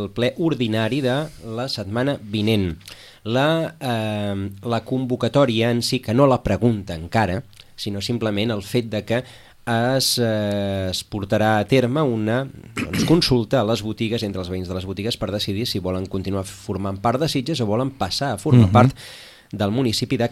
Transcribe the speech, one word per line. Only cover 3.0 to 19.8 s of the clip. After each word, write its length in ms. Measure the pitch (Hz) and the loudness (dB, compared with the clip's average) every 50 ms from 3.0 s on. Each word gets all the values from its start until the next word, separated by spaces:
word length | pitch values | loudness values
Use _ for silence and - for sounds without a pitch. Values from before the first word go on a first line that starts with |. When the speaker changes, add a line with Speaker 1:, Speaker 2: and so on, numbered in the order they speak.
| - - - - | -20 -20 -20 -12
Speaker 1:
La, 540 | - 107 117 131 139 156 160 165 160 - - - | -6 -2 0 2 2 2 2 0 -2 -4 -6 -6
eh, 680 | 139 127 117 110 110 107 107 104 101 101 98 98 98 101 101 98 98 | -4 -4 -2 -2 -2 -2 -2 -2 -2 -2 -4 -4 -4 -6 -8 -8 -4
la 160 | 117 117 113 - | -2 -2 -2 -2
convocatòria 880 | - 131 127 131 123 123 - 120 113 - 143 143 127 110 110 113 120 | -2 -2 -2 -2 -2 -2 -2 0 2 4 4 4 4 4 2 2 2
en 80 | 120 120 | 2 0
si, 200 | 117 - 131 123 | 0 0 -2 -2
que 120 | - 110 110 | 0 0 4
no 140 | 131 143 | 4 6
la 140 | 135 127 - - | 6 4 4 2
pregunta 520 | 101 98 90 110 123 110 101 95 95 87 | 0 0 2 2 2 2 0 -2 -6 -8
encara, 440 | 80 85 85 - 113 107 87 90 - - - - - - - - | -8 -6 -2 0 2 2 2 0 -4 -6 -10 -16 -20 -20 -20 -16
sinó 240 | - - 107 101 101 | -10 -8 -6 -6 -4
simplement 500 | 98 - 120 110 113 107 104 98 110 120 | -2 -2 -2 0 0 0 0 0 0 0
el 120 | 110 101 98 | -2 -4 -4
fet 260 | - - 123 113 110 | -2 -2 -2 -2 -2
de 120 | 107 107 101 | -4 -4 -2
que 160 | - 113 123 | -2 -2 -2
es, 880 | - - - - - - - - - 120 117 113 120 127 135 131 123 - - | -2 -6 -12 -20 -20 -20 -20 -10 -4 -2 0 2 2 2 2 2 0 0 0
eh, 720 | 123 120 113 107 107 104 101 101 101 101 98 98 95 95 92 | 0 2 2 2 0 0 0 0 0 0 0 0 -2 -2 -2
es 140 | 92 - - | -4 -6 -6
portarà 480 | - - 104 95 101 110 101 107 110 110 104 | -6 -6 -6 -2 0 2 2 4 4 4 4
a 60 | 104 | 4
terme 340 | - 135 131 120 117 131 160 | 4 4 4 4 4 2 0
una, 400 | 156 127 113 110 107 107 117 131 135 131 - - - - - | 0 0 0 0 0 0 0 -2 -2 -4 -10 -16 -20 -12 -8
doncs, 300 | - - - - - - | -6 -6 -4 -2 0 4
consulta 540 | - 160 175 - - 131 120 107 - 139 131 | 4 4 4 6 4 2 2 2 2 2 2
a 60 | 104 104 | 2 2
les 120 | 117 104 | 0 0
botigues, 420 | 104 110 104 - 117 104 117 113 110 | -2 -4 -4 -2 -2 -2 0 -2 -2
entre 180 | 101 98 92 90 | -2 -4 -4 -6
els 60 | 87 | -4
veïns 160 | 92 92 90 | -4 -6 -4
de 80 | 87 90 | -4 -6
les 80 | 92 90 | -6 -6
botigues, 280 | 95 95 101 98 117 - | -6 -6 -4 -4 -4 -4
per 160 | - 113 92 | -4 -4 -4
decidir 360 | 101 104 - 110 98 104 120 | -2 -2 -2 -2 -2 -2 -2
si 120 | - - 101 | -2 -4 -2
volen 280 | 90 92 92 92 95 | -2 -2 -2 -2 -2
continuar 360 | 95 - 98 92 95 98 98 95 | -4 -4 -4 -4 -2 -2 -2 -4
formant 560 | 98 - - - - 95 90 101 98 98 98 | -6 -10 -12 -8 -6 -4 -4 -4 -4 -4 0
part 220 | 101 117 117 131 | 0 0 2 2
de 80 | 165 156 | 0 0
Sitges 300 | - 139 120 156 165 123 | 0 -2 -2 -2 -2 -2
o 40 | 117 101 | 0 0
volen 220 | 104 120 131 135 | 0 0 0 -2
passar 420 | - - 98 90 - - 143 139 110 | -4 -4 -4 -4 -4 -4 -4 -4 -4
a 40 | |
formar 300 | - - - 123 123 110 | -4 2 6 6 8 8
Speaker 2:
Mhm. 40 | 90 107 | 8 8
Speaker 1:
part 220 | 123 120 135 - - - - - - - - - - - _ | 6 6 6 4 -2 -10 -18 -18 -20 -20 -20 -20 -20 -16 _
del 200 | - 104 104 101 | -4 -2 -2 0
municipi 460 | 107 131 | 0 0